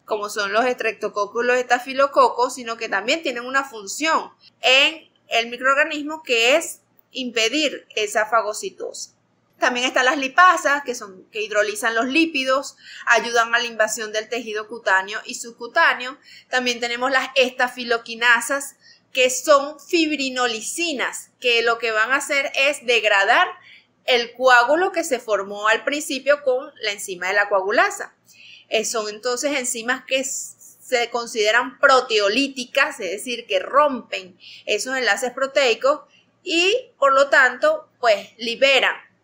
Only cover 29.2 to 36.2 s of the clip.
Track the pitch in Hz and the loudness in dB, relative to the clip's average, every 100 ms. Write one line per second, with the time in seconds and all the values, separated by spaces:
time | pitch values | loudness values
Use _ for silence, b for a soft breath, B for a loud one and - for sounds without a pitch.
29.2 | 247 247 285 285 247 233 226 262 - 262 | -6 -4 -2 -4 -4 -6 -4 -6 -4 -4
30.2 | 254 - - - - - - 240 226 240 | -4 -8 -12 -18 -20 -20 -4 -2 0 -4
31.2 | 233 233 208 233 262 - 277 262 247 214 | -6 -2 2 2 0 2 4 6 4 0
32.2 | 202 240 277 262 233 269 302 285 185 202 | 2 2 -2 -4 -4 0 -2 -2 -8 -8
33.2 | 254 233 - 190 - 269 294 247 - 196 | -8 -10 -4 -4 0 2 2 0 -8 -12
34.2 | 185 - B B - 208 254 262 220 208 | -12 -20 B B -4 -4 -2 -2 0 0
35.2 | 247 254 269 294 254 220 262 294 b b | -2 -4 -2 2 2 2 0 0 b b